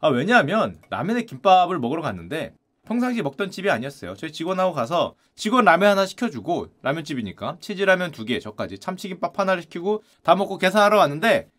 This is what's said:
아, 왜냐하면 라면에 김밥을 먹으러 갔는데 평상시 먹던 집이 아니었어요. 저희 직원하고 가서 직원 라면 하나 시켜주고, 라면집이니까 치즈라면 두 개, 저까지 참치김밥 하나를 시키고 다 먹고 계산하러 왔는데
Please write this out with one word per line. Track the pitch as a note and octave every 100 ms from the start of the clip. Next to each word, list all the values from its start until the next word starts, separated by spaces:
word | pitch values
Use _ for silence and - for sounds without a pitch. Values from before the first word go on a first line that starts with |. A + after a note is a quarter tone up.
아, | D#3
왜냐하면 | B2 F3 A#3+ C#3+ - C3+ D#2+ -
라면에 | G2 E3+ A#3+
김밥을 | A#3 C3 G3 F#3 F3 F3+
먹으러 | A#2+ D#3+
갔는데 | D3+ F#2 E2+ D#3 F#2 _ _ _ -
평상시 | A#3 B3+ A#3
먹던 | D#3+ - G3
집이 | G3 F#3+
아니었어요. | B2 C3+ - F2+ G2+
저희 | D#3+
직원하고 | D3+ E3+ F#3 F#3
가서 | D#3 A2+ E3+ A2 - _ -
직원 | A3 B3 A3+
라면 | F3 G3+
하나 | G3 F#3+
시켜주고, | - - A2+ G2+ D#3+ F2 _
라면집이니까 | B2 E3 D3+ C3+ G2+ - A2+ F3
치즈라면 | - F#3+ G3 F#3 F3
두 | B2
개, | A2 A#2
저까지 | G#2+ - G#2 G2
참치김밥 | - F#3 F#3+ F3+ E3+ -
하나를 | F#3+ F3+
시키고 | E3 F3 F3+ G#3+ _ _
다 | -
먹고 | F3+ G3 F#3
계산하러 | F#3 G#3 G#3 G#3+
왔는데 | D3+ D3 A3 D3 -